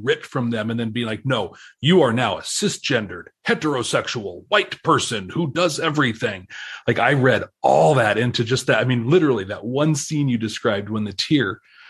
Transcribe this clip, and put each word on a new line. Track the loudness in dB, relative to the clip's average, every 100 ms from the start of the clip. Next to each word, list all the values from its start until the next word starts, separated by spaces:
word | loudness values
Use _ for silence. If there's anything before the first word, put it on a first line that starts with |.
ripped | -2 -2 -4
from | -4 -2
them | -2 -2
and | -4
then | -4
being | -4 -4
like, | -4
"No, | -2 -2 -4 -10 -20 -4
you | 2 4
are | 4
now | 2 0 -2
a |
cisgendered, | -6 -4 -4 -4 -2 -2 -2 -12 -16 _ -4
heterosexual, | -2 -2 -2 -2 -2 -2 -6 -8 -10 0
white | 0 0 -4
person | 2 2 2 -6 -6
who | -4 -2
does | 0 0 0
everything." | -2 2 0 0 -4 -6 -12 -16 -16 -6 -2
Like, | 2
I | 4
read | 4 4 2 -2 _
all | 2 4 6
that | 4 2 2
into | 0 0
just | -2 -2 0
that. | 2
I |
mean, | 2 0 4
literally | 4 4 0
that | -4 -8
one | -4 0 0
scene | 0 -2 -2 0
you | 0
described | -2 -2 -2 -2 -2
when | -4
the | -6
tear | -4 0 2 0 -4 _ _